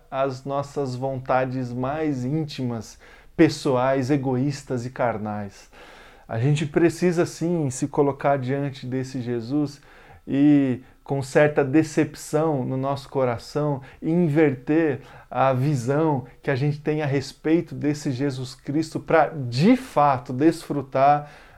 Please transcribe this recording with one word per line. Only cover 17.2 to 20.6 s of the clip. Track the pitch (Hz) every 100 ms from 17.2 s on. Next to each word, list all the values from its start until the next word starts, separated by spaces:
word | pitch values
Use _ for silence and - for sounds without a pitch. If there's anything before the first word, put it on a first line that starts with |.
| 131 - 151 170 165
desse | 127 143 151 147
Jesus | 123 143 131 127
Cristo | - - 143 156 147
pra, | - 160 147
de | 160 120 120 185 254
fato, | - 151 147 127 131
desfrutar | 127 160 160